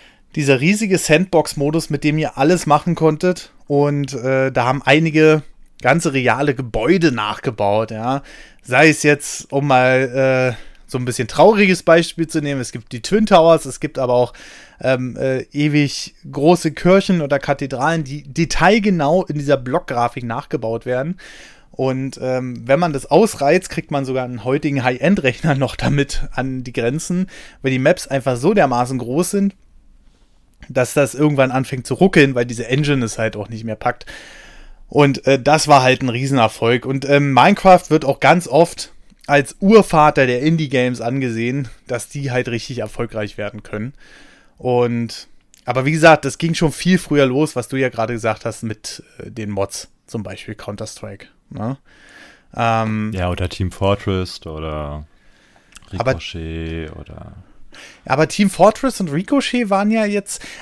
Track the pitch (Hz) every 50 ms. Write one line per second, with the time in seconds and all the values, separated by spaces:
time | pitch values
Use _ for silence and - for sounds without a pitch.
0 | - _ _ _ _ _ - 156 143 143 135 120 143 180 208 208 226 190 190 -
1 | - - 196 185 185 - - 156 147 - - 147 139 151 156 165 - - 151 139
2 | - 151 147 156 151 131 - - 139 160 185 165 - 156 143 147 - 175 165 -
3 | 160 156 151 147 - 180 180 - - - _ _ - - 143 143 143 147 143 143
4 | 143 131 135 117 120 131 135 135 135 135 123 131 117 127 139 139 - 135 143 156
5 | 165 160 151 156 156 156 156 151 - - - - - - _ - - 123 147 170
6 | - 160 135 131 123 117 113 131 147 147 127 131 131 113 - 110 117 147 185 185
7 | 165 151 123 113 104 104 104 - - 135 107 104 104 101 104 110 113 110 110 107
8 | 113 127 135 139 - - - - - - - _ _ - 123 135 160 160 147 -
9 | - 147 147 143 - - - - - - 139 139 143 143 131 127 127 131 131 131
10 | 135 120 123 135 135 131 131 127 127 127 113 - - - - - - - - 123
11 | 123 123 117 - 117 - - 143 165 208 226 202 208 185 180 - - 170 165 170
12 | 165 - - 170 160 - - 156 147 143 139 131 117 - - 117 - - 127 117
13 | - - 190 226 220 - 196 170 160 165 165 156 - 131 - - - 143 - 131
14 | 127 123 123 123 123 - - - - - - - - - _ - - 127 131 123
15 | 127 123 113 - - 131 131 127 - - - 143 147 151 143 147 143 131 - -
16 | - - - _ - 139 135 139 143 165 180 - - 160 - - - 175 190 196
17 | 190 - 185 165 147 135 143 135 - - 135 - 139 127 139 120 135 160 165 165
18 | 147 131 143 147 - 139 123 165 170 - - - 160 185 214 233 196 214 185 165
19 | 139 143 170 190 175 - 147 147 139 143 139 135 123 127 135 175 - - 131 120
20 | 120 120 - 127 120 117 117 127 - - 160 123 113 113 113 117 - 127 123 123
21 | 139 165 185 - - - - - - - - - - _ - - 131 131 131 131
22 | 135 135 - - 131 127 127 127 127 127 123 113 113 123 139 160 175 165 143 135
23 | - - 139 180 226 214 - - 139 143 170 185 - - - 165 - - 151 139
24 | 135 131 131 131 127 123 123 113 123 127 135 143 160 147 139 135 120 - 131 120
25 | 135 170 202 - - 127 - - - 160 135 135 135 117 - - - 123 143 143
26 | 139 - - - - - - 131 131 131 131 131 123 127 117 127 117 120 139 160
27 | - - 175 180 185 - - - - - - _ - 135 131 131 131 156 180 -
28 | - - 139 135 117 135 127 117 135 185 220 202 151 131 120 123 123 127 135 120
29 | 113 117 131 165 180 - - 202 196 196 - _ _ _ - - _ - _ _
30 | _ _ _ _ _ _ _ _ _ _ _ _ - - 127 - 160 - - 151
31 | 139 - - 139 151 151 147 135 147 160 - 135 131 - 139 127 - - 127 -
32 | 180 196 - 165 139 135 127 120 120 123 113 117 113 113 131 147 147 147 143 131
33 | 117 104 - - 110 110 - 104 101 - 117 107 113 113 107 - - 185 - -
34 | - - - - - - - - - - - - - - - - - - - 143
35 | 147 139 127 - - 135 135 127 120 143 156 151 - 151 143 135 127 127 127 -
36 | 131 123 113 123 139 135 139 127 113 120 - - 113 113 127 120 - 127 135 135
37 | 135 135 143 143 143 139 131 123 131 196 202 - - 190 180 165 - - 151 151
38 | - 139 135 - - 135 170 180 - - - 151 170 - - - - - - -
39 | - - - _ - - 143 143 143 - - - 196 190 226 214 185 - 175 156
40 | 151 151 - 147 131 123 123 123 143 156 165 160 156 127 139 127 123 123 123 113
41 | 113 120 131 139 131 120 110 110 117 123 131 143 131 113 - - _ - 127 113
42 | - - - 143 139 131 123 127 120 117 120 113 - - 123 120 107 107 - -
43 | 120 - - 110 107 101 - - 104 101 - 107 - - - 104 110 135 - -
44 | - - - - - - _ _ _ _ _ - - 127 123 123 123 120 120 117
45 | 117 113 - - - - - - _ _ _ _ _ 123 123 131 127 147 160 156
46 | 160 165 156 - - 135 - - 165 165 160 - 170 147 - - - 175 185 175
47 | - - 147 147 135 127 127 143 156 147 - 123 113 - 135 135 131 123 - -
48 | 113 127 120 110 117 110 117 - - 113 107 - 117 110 107 - - - - -
49 | - _ _ - - - 110 110 107 101 101 95 98 - - - - - _ _
50 | _ - - 110 98 95 95 - - - 107 - - - 104 107 110 - - -
51 | 110 104 98 - - - _ _ _ - - 104 107 120 139 - _ _ _ _
52 | _ - - - - - _ _ _ _ - - 117 113 113 113 110 110 107 107
53 | 107 107 104 95 87 90 87 - 92 90 - - 95 87 - - 98 98 101 -
54 | - 101 95 92 92 - - - - 82 78 78 80 78 76 76 73 71 73 76
55 | 76 - _ _ _ _ _ _ _ _ _ _ _ _ - - - - 98 92
56 | 113 131 - 80 - - - 82 80 80 80 82 82 82 82 82 78 76 - 76
57 | - - - - - - - - - - - - - - - - - - - _
58 | - - 127 143 160 - - - 208 190 - - 180 214 220 - - 262 - -
59 | 190 151 139 170 196 - 285 277 - - 247 247 233 190 196 196 208 214 226 226
60 | 214 202 202 202 202 - - - - - - -